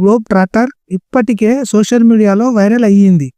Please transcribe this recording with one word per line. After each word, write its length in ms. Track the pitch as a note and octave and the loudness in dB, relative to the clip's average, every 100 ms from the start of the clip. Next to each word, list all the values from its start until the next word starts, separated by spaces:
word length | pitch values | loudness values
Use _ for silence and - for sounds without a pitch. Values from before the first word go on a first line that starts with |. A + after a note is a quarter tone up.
గ్లోబ్ 220 | F#3+ A#3 A3 | 0 0 -2
ట్రాటర్ 380 | G3 F#3 A3 B3+ - _ F#3 | -2 -2 -2 -4 -8 _ -12
ఇప్పటికే 520 | - B3+ A#3+ G#3+ G#3+ C4+ B3+ | -6 -4 -2 -2 -2 -2 -2
సోషల్ 340 | G#3+ G#3+ A#3+ A#3 | -2 0 2 2
మీడియాలో 360 | A3+ G#3 G3 B3 A3+ | 2 2 0 0 0
వైరల్ 280 | G3+ A#3+ A3 | 0 0 2
అయ్యింది. 380 | G3+ G3 F3 C3 | 2 2 2 -2